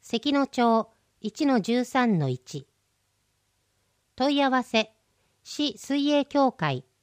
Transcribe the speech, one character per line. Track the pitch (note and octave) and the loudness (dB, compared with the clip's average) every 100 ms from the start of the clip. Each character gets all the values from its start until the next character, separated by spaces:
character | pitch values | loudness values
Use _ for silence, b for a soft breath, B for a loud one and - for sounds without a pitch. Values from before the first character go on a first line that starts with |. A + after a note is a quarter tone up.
関 | - A#3 C#4+ | -4 -4 0
野 | C#4 C4+ | 0 0
町 | - A#3+ A3+ G#3+ _ _ _ | 0 2 2 0 _ _ _
一 | G#3+ - D4 | -12 -4 0
の | B3+ | 0
十 | F3+ A#3+ | 0 -2
三 | B3 C#4 B3 F#3+ | 0 0 2 2
の | C#3 | 0
一。 | B2+ - D3 - _ _ _ _ _ _ _ _ _ _ _ _ _ _ - | -4 -8 -16 -16 _ _ _ _ _ _ _ _ _ _ _ _ _ _ -4
問 | C4 C#4+ | 0 2
い | |
合 | C#4 | 2
わ | B3+ | 0
せ、 | A#3+ A3+ G#3+ _ _ _ _ _ | 0 -2 -2 _ _ _ _ _
市 | - - D4 - | -20 -6 -6 -6
水 | - C#4+ C#4+ | -6 -2 2
泳 | D4 | 0
協 | C#4 C#4+ C4+ | 0 2 0
会 | - D#3 C3 - _ | 0 -4 -4 -8 _